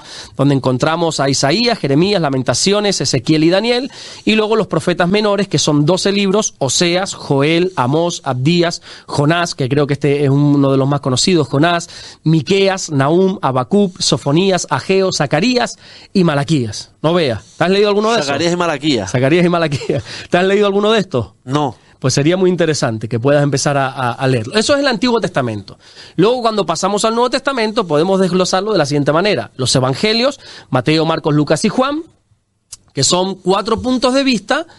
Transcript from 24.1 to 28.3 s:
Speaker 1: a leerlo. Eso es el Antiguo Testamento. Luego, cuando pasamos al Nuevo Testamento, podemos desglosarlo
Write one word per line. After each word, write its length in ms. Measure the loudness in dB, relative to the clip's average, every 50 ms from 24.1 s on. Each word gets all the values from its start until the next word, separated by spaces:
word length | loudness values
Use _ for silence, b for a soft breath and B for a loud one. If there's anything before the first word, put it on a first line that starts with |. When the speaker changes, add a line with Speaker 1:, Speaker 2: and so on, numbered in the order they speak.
| -4
Speaker 1:
a 140 | -2 -2 0
leerlo. 280 | 0 0 -2 -2 -2
Eso 180 | -2 0 0 0
es 60 | 0
el 80 | 0 0
Antiguo 340 | -2 0 0 0 0 0
Testamento. 560 | -2 -2 -2 -2 -2 -2 -4 -8 -10 -14 -20 B B B B B B B B
Luego, 260 | 0 2 2 2 0
cuando 240 | -2 -2 -2 0 -2
pasamos 400 | -2 -4 -2 -2 -2 -2 0 0
al 80 | 0 0
Nuevo 160 | 0 0 0
Testamento, 560 | -2 -2 -2 -2 -2 -2 -2 -2 -2 -2 -2
podemos 340 | 0 0 0 2 2 2 2
desglosarlo 520 | 0 0